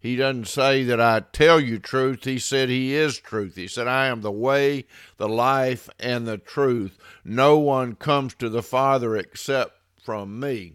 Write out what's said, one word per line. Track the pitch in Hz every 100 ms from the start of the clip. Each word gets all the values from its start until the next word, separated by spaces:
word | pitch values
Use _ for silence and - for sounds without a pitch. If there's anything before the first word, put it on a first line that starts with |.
He | 117 123
doesn't | 135 131 110
say | - 135 135
that | 127 120
I | 117 110 101
tell | - 151 165
you | 135 113
truth. | - 131 131 127
He | 131 131
said | - 139 131
he | 127 131
is | 143 156 123
truth. | - 110 98
He | 92 90
said, | - 120
"I | 131 135
am | 117
the | 107
way, | 104 123 139 139 143 - - - _
the | 104
life, | 113 123 135 131 123 - -
and | 123 123 117
the | 107
truth. | - - 139 120 98 _ - -
No | - 113 139 151
one | 147 135 123
comes | 113 151 143 135
to | - 120
the | 113
Father | - 127 135 135 117
except | 110 90 - - 135 120 _ _ _
from | - 110 98 107
me." | 139 120 90